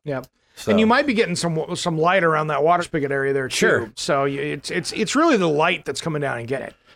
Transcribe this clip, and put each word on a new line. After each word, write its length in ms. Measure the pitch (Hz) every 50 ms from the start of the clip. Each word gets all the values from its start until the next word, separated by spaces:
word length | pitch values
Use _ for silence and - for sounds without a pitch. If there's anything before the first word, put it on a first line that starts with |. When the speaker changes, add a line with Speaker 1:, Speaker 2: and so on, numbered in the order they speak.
| _
Speaker 1:
Yep. 240 | 151 135 131 123 - _ _ _ _ _
Speaker 2:
So. 160 | - - 214
Speaker 1:
And 80 | 208 214
you 80 | 220
might 180 | 220 240 269 285
be 60 | 294 233
getting 220 | 208 208 170 175
some, 400 | - - 170 160 160 147 160 180
some 220 | - - 180 160
light 260 | 156 156 175 190 196 170
around 240 | 165 160 151 156
that 160 | 156 151 139 147
water 200 | 165 175 175 170
spigot 280 | - - 156 139 131
area 200 | 139 139 135 139 139
there 140 | 139 131
too. 80 | 123 -
Speaker 2:
Sure. 360 | - 214 220 160 113 117 107 -
Speaker 1:
So 280 | - - - 143 139 139
y-, 60 | 143
it's, 380 | 139 139 147 147 147 143 - -
it's, 200 | 165 180 175 - -
it's 220 | - 220 - -
really 220 | 269 330 339 277
the 100 | 202 180 165
light 360 | 147 147 160 175 180 160 -
that's 160 | - 139 -
coming 200 | - 165 156 147
down 180 | 147 135 120 120
and 80 | 117
getting 200 | 117 139 131 -
it. 80 | - - _ _ _ _